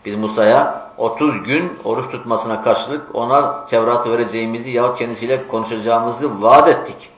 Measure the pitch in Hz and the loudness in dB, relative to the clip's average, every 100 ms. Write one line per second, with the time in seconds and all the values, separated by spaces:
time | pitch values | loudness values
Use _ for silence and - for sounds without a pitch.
0 | 104 104 107 113 107 127 139 - - - | -10 -4 -2 2 4 6 4 -2 -10 -4
1 | 113 - 151 110 110 147 180 - 107 120 | -4 0 -2 -2 -2 -2 -2 -6 -6 -4
2 | 127 127 120 110 117 110 123 110 - 147 | -4 -8 -4 -4 -2 -2 0 0 0 -8
3 | - - 117 139 139 - - 113 113 123 | -8 -4 0 2 2 -4 -2 0 2 0
4 | 117 117 110 113 113 117 127 123 123 - | 0 -2 -2 -4 -4 -6 -4 0 0 0
5 | 117 113 120 131 - 113 110 113 107 117 | -6 -6 -2 -2 -2 -6 -4 -4 0 0
6 | 117 120 143 98 110 143 165 - - - | 0 -2 -4 0 6 8 8 4 0 -14
7 | - | -20